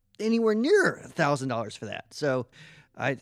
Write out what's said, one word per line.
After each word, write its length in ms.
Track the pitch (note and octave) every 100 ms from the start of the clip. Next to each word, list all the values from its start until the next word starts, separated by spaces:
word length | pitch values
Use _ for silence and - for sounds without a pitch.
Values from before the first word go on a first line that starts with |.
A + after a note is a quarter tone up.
| _ -
anywhere 360 | G#3+ A3+ A3 G#3+
near 460 | C4+ G#4 B3+ -
a 40 | -
thousand 420 | - D3 C#3+ C3
dollars 260 | A#2 G#2 -
for 100 | G#2+
that. 200 | - -
So 340 | - D3 C3 B2 - - - _ -
I, 180 | B2 B2+